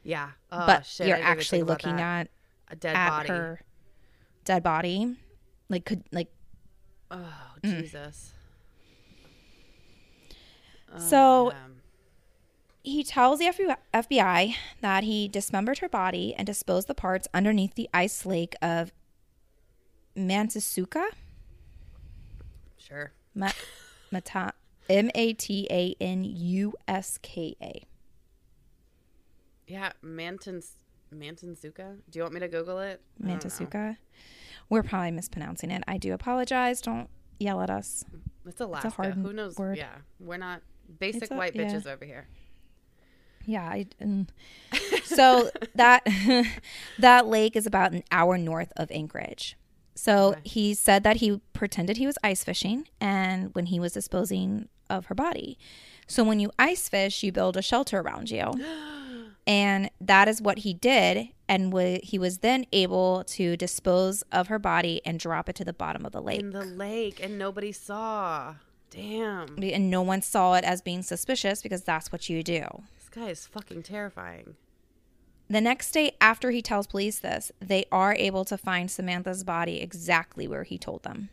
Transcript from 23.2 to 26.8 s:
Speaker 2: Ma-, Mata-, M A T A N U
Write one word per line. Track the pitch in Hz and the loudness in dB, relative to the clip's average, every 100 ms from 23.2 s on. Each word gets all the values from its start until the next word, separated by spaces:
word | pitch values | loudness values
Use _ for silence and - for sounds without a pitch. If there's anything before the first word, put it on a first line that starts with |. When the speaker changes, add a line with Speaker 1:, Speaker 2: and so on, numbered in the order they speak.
| _ | _
Speaker 2:
Ma-, | 202 190 - - - - - _ | -4 -4 -4 -12 -20 -20 -20 _
Mata-, | 185 - 185 180 - _ _ - | -8 -4 -4 -4 -8 _ _ 2
M | 196 226 | 4 4
A | - 226 | 2 0
T | 220 - 202 196 | 0 -4 -4 -2
A | 180 180 - | 0 -2 -2
N | 185 185 | -4 -4
U | 190 180 175 185 208 - | -6 -6 -2 0 -2 -6